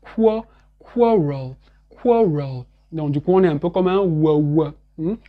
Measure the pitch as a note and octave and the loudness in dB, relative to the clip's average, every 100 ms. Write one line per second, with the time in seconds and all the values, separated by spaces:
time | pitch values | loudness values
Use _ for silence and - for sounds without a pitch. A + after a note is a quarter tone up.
0 | - - A3 A3 - _ _ _ - A#3+ | -12 0 0 0 -8 _ _ _ -12 0
1 | A#3 A3 D3 C#3 C3 C3 _ _ _ - | 2 2 0 -4 -10 -16 _ _ _ -6
2 | A#3+ A#3 G#3+ D3 C#3 B2+ A#2+ _ _ D#3+ | 0 2 2 0 -6 -10 -14 _ _ -8
3 | D3+ C#3+ E3 F#3 F#3 D3 F3 F3+ F#3 F#3+ | -4 -4 0 2 2 0 -2 0 0 0
4 | G3 D#3 D#3 D3+ D3 D3+ D#3+ - _ - | 0 0 2 2 2 0 -2 -8 _ -8
5 | D#3+ A3+ | -6 -6